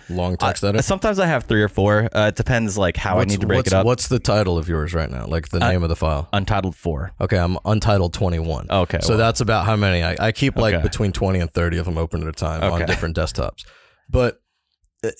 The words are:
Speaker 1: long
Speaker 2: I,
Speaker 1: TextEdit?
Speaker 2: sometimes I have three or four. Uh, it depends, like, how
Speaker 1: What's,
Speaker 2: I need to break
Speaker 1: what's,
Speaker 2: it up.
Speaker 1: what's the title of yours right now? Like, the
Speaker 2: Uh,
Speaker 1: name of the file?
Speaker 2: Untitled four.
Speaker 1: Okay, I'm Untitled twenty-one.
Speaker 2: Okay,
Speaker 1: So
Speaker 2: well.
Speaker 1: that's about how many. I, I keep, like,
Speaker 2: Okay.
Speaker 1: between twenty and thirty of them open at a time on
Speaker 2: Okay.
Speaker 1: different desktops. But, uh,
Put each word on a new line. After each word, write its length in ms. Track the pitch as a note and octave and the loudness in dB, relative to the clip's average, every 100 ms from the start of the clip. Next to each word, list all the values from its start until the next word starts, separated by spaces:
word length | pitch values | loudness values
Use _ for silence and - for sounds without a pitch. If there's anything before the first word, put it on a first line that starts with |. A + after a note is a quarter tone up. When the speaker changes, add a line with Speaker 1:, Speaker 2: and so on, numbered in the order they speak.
| - | -8
Speaker 1:
long 280 | F2+ F2+ F2+ | -4 -2 0
Speaker 2:
I, 120 | - | -2
Speaker 1:
TextEdit? 80 | - G2+ G#2+ | 0 0 0
Speaker 2:
sometimes 340 | B2+ G3 A3 G3 | 0 0 0 2
I 60 | F3+ | 2
have 180 | C#3+ | 0
three 180 | - A2 | 2 2
or 60 | G#2 | 2
four. 420 | - G2 G#2 A2+ | 2 4 4 2
Uh, 120 | - G#2+ | 2 0
it 80 | - | 0
depends, 400 | G#2 B2 A2+ G2 | 0 0 0 0
like, 220 | F#2 - | 0 0
how 180 | G2+ F#2 | 0 0
Speaker 1:
What's, 160 | F#2+ | 2
Speaker 2:
I 20 | |
need 60 | G2 | 0
to 60 | F#2 | 2
break 100 | F#2 | 0
Speaker 1:
what's, 80 | - | 2
Speaker 2:
it 60 | |
up. 120 | F#2+ G#2 | 2 2
Speaker 1:
what's 220 | B2 - | 2 0
the 100 | B2+ | 0
title 400 | - G#2 F#2+ E2+ | 2 2 2 0
of 100 | E2 | 0
yours 240 | D#2+ D2+ | -2 -2
right 180 | E2+ C#2 | -2 -4
now? 140 | B1 A1 | -6 -4
Like, 220 | E2 D#2 | -4 -2
the 160 | F#2 | -2
Speaker 2:
Uh, 60 | A#2 | 0
Speaker 1:
name 120 | F#2 | 2
of 60 | E2+ | 0
the 80 | D#2+ | 0
file? 320 | D#2+ D2 E2+ | 0 -2 -2
Speaker 2:
Untitled 420 | G2+ F#2+ G2+ F#2 E2 | -4 0 -2 -2 -4
four. 360 | F2 D2 E2+ - | -4 -4 -6 -4
Speaker 1:
Okay, 200 | G#2 F#2+ | 0 2
I'm 180 | E2+ F#2 | 0 -2
Untitled 480 | - G#2+ A2 G2+ F2 | 0 0 2 2 2
twenty-one. 540 | - F#2+ E2+ E2 D2 - | 0 -2 0 -2 -4 -2
Speaker 2:
Okay, 280 | G2 F2+ - | 0 0 0
Speaker 1:
So 100 | - | 2
Speaker 2:
well. 80 | A2 | 2
Speaker 1:
that's 220 | A2+ A2+ | 2 2
about 240 | A2+ A2 | 0 0
how 100 | G2 A2 | 2 2
many. 280 | G2+ F2+ | 2 2
I, 120 | E2+ F2 | 0 0
I 120 | A2 | -2
keep, 260 | A2 C3+ - | 0 0 2
like, 160 | A2 | 2
Speaker 2:
Okay. 80 | F2+ | 2
Speaker 1:
between 300 | D#2 - G#2 | 0 0 -2
twenty 260 | F2+ G2 F#2+ | 0 0 0
and 100 | E2+ | 0
thirty 280 | - E2+ E2+ | 0 0 0
of 80 | E2+ | -2
them 100 | D#2+ | -4
open 240 | E2 E2+ | -4 -4
at 80 | D#2 | -6
a 40 | |
time 300 | D#2 D#2 D#2+ | -4 -4 -2
on 100 | F#2 | -2
Speaker 2:
Okay. 100 | F2 | 0
Speaker 1:
different 320 | E2 - E2+ E2 | -2 -2 -2 -2
desktops. 480 | D#2+ - B1 - - - _ _ - | -4 -4 -6 -8 -18 -20 _ _ -2
But, 320 | B2+ B2 - _ _ _ _ _ _ | 0 0 -2 _ _ _ _ _ _
uh, 80 | A2+ | -8